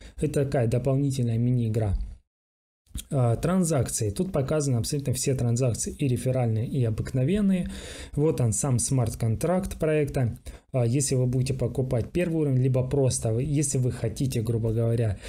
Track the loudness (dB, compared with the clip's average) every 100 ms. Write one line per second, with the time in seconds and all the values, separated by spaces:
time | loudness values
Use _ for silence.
0 | -18 -4 -2 0 0 2 2 2 2 2
1 | 0 0 0 0 2 2 0 0 0 0
2 | -4 -12 _ _ _ _ _ _ _ -14
3 | -4 0 2 2 0 2 2 2 0 -2
4 | -2 -2 -2 -2 0 0 2 0 0 -2
5 | -2 -2 0 0 0 2 0 0 -6 -2
6 | 0 0 0 0 0 0 0 0 0 0
7 | -2 0 2 2 2 2 -2 -8 -12 -14
8 | -6 0 2 2 0 0 0 0 2 0
9 | 0 0 -2 -2 0 0 -2 -2 0 2
10 | 0 0 -2 -2 -12 -18 _ 0 2 2
11 | 2 2 2 2 0 0 -2 -2 0 -2
12 | 0 -2 0 0 2 2 4 2 2 2
13 | 2 2 0 0 0 0 0 0 0 -2
14 | -4 -2 -2 0 0 0 0 0 2 2
15 | 0 -2